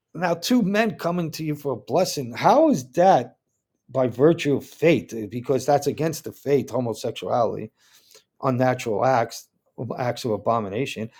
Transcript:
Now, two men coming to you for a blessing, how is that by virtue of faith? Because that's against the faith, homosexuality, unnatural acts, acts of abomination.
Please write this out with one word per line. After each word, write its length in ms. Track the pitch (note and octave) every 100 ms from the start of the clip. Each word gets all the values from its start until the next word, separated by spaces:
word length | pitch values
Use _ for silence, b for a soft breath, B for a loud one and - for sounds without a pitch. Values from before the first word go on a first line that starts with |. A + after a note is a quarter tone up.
| _
Now, 200 | D#3+ F3+
two 280 | E3+ - B3+
men 360 | F#3+ G3+ A3+ -
coming 340 | E3+ F3+ D#3+
to 120 | D#3+ D#3
you 100 | D3
for 160 | C#3
a 60 | A#2
blessing, 560 | - D3+ F#3 - A#2+
how 360 | A#2 D#3+ B3 D#4+
is 220 | F3+ B2
that 460 | E3+ F#3 D#3 A#2+ _ _ _ _ _ _
by 200 | A#2 B2+
virtue 500 | G#2 D3 E3 D3 B2+
of 80 | -
faith? 480 | - D#3+ D3 C3 A2+ G2+
Because 360 | A#2+ A#2+ C3 B2+
that's 220 | C#3+ C#3+
against 380 | C3 D#3+ D#3 A2
the 60 |
faith, 380 | - B2+ C#3 A2
homosexuality, 1000 | A#2+ A#2+ G#2+ A#2+ - - A#2 A2+ G2+ A2 _ b b b b b -
unnatural 640 | C3+ B2 B2+ B2+ A#2+ G2+ B2+
acts, 420 | C3+ A#2 - - _ _ - B2 -
acts 260 | B2 A#2+
of 60 | B2
abomination. 800 | G2+ A#2 A#2 G2+ G#2 C3+ - A2+